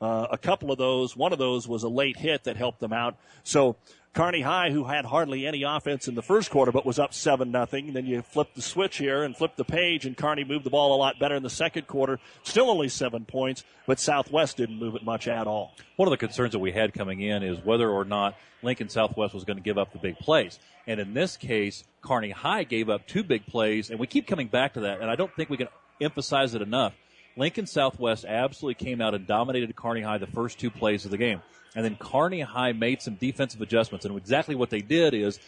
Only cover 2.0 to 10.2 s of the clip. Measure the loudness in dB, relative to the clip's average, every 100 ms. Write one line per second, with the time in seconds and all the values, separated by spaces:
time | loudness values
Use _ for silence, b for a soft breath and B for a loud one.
2 | 0 0 -2 -2 -2 -2 -2 -2 -4 -2
3 | -2 -4 b b 0 4 6 4 b b
4 | b 0 2 2 0 2 2 0 0 -2
5 | 0 0 0 -2 -4 -2 -2 -2 -2 -4
6 | -4 -4 2 2 4 4 6 4 2 2
7 | 0 0 2 2 2 0 0 -2 -6 -6
8 | -2 -4 -2 0 0 -2 -6 -2 -2 0
9 | 0 0 0 -2 -2 -2 -2 2 2 2
10 | -2 -2